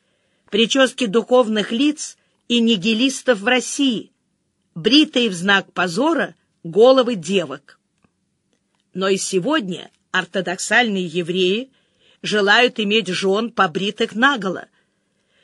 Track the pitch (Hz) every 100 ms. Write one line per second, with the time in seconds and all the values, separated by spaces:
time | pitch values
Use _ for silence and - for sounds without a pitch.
0 | _ _ _ _ - 202 226 269 262 -
1 | 233 226 214 247 220 214 190 226 294 294
2 | - - _ _ - 240 226 220 196 226
3 | 269 262 - 220 202 247 240 - 277 202
4 | - _ _ _ _ _ _ 170 156 196
5 | - 254 233 180 190 196 190 - 180 165
6 | 302 302 175 - _ _ 170 165 240 262
7 | 240 220 156 196 151 135 _ _ _ _
8 | _ _ _ _ _ _ _ _ _ 180
9 | 190 190 - 190 185 311 190 160 - _
10 | _ 185 180 202 175 180 - 220 240 196
11 | 180 165 165 180 180 208 262 _ _ _
12 | _ _ 175 208 202 214 247 - 208 220
13 | 185 175 190 196 233 - 190 156 202 202
14 | 226 202 269 269 185 156 - _ _ _
15 | _ _ _ _